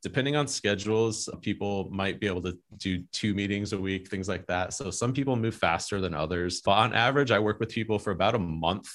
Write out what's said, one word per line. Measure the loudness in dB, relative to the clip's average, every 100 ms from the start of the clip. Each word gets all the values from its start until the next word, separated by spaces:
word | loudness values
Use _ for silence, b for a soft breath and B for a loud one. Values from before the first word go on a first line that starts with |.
Depending | -4 -2 0 0
on | 0
schedules, | 0 0 0 2 2 2 0 -6 -6
people | -4 -2 -2 -2 -4
might | -2 -2 0
be | -2
able | -2
to | -4 -6 _ -8
do | -2 -2 -4
two | -4 -2 0
meetings | 0 -2 -2
a | -4
week, | -2 -4 -4
things | -6 -4
like | -4 -2
that. | -2 -2
So | -4 -6
some | -2 -2
people | 0 0 0
move | 0 0
faster | 2 2 0 -2
than | -2
others. | 0 -2 0 -2 -2
But | 4
on | 6 6
average, | 4 4 4 4
I | 4
work | 4 0
with | -2
people | -2 0 0
for | 0
about | 2 2 2
a |
month, | 0 0 0 0 -4